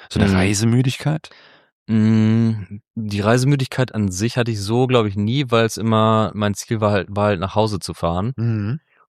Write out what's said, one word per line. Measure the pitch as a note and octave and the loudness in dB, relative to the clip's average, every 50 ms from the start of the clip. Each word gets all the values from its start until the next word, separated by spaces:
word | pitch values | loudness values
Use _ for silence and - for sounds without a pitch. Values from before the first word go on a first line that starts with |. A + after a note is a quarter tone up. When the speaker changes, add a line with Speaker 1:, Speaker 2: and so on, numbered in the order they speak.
| - - | -16 -6
Speaker 1:
So | - - | 0 2
eine | G#2 G2+ | 2 4
Speaker 2:
Mhm. | F#2+ | 4
Speaker 1:
Reisemüdigkeit? | F#2+ F#2+ G2 G#2 G2 A2+ A2+ A#2 B2+ B2+ C3 - - - D3 D#3 D#3 _ - - - - - - - _ _ _ _ _ - | 2 2 0 0 0 2 2 2 2 2 0 -2 -4 -4 -4 -4 -4 _ -14 -20 -20 -20 -20 -20 -20 _ _ _ _ _ -2
Speaker 2:
Mm, | A2 A2 G#2+ A2 A2 A2 A2 A2 A2 A2+ A2+ A2+ A2+ G#2 F#2+ - G2+ G#2 _ _ - | 0 2 4 4 4 4 4 4 2 2 2 0 0 -4 -8 -10 -14 -16 _ _ -10
die | A2+ A2 G#2 G2+ G2+ | -10 -8 -6 -4 0
Reisemüdigkeit | G2 G#2+ A#2 B2+ B2+ C#3 C#3+ C3+ C3 - - - B2+ - - | 2 2 2 4 4 2 2 0 0 -4 -2 -4 -4 -2 -2
an | G#2+ G#2 F#2+ | -2 -2 -2
sich | F2+ F#2 G#2+ A#2+ - | -2 -2 -4 -2 0
hatte | B2+ A#2 A#2 | -2 -2 -2
ich | A2+ G#2 | -2 -4
so, | G2 G2+ A2+ B2 C3 | -2 -2 0 0 2
glaub | B2 B2+ A#2+ A2 | 4 2 2 2
ich, | G#2 G2 | 2 -2
nie, | G#2 G#2 A2 B2+ C#3+ C#3+ A#2+ | -2 -2 -2 0 -2 -2 0
weil's | A#2+ A2+ A2+ G#2+ - - | 2 2 2 2 -2 -4
immer, | G#2+ A2+ A2 A2 A2 A2 A2 A2 A2 F2 - | -2 0 2 2 4 4 4 2 0 0 -2
mein | G#2 G#2 G2+ G2 | -2 -2 -2 -2
Ziel | - - - A#2+ G#2+ A2 | -4 -6 -6 -4 0 0
war | G#2 | 0
halt, | G#2 G2 E2+ G2 | 0 0 -2 -2
war | G2+ G2+ G#2 G#2 | -4 0 0 0
halt | G#2 E2 | 0 0
nach | F2+ F#2+ - | -2 -4 0
Hause | G#2+ A2 G#2+ G#2 E2+ | 0 0 0 -2 -6
zu | - - E2 | -6 -8 -10
fahren. | - - E2+ E2+ F2+ G2+ B2+ C3+ | -4 -2 -2 -2 -2 -4 -4 -4
Speaker 1:
Mhm. | G#2+ A2+ A#2 A2+ G#2+ G2+ G#2 C3+ D#3+ _ _ _ _ _ | -4 -2 -2 -2 -2 -2 -4 -6 -6 _ _ _ _ _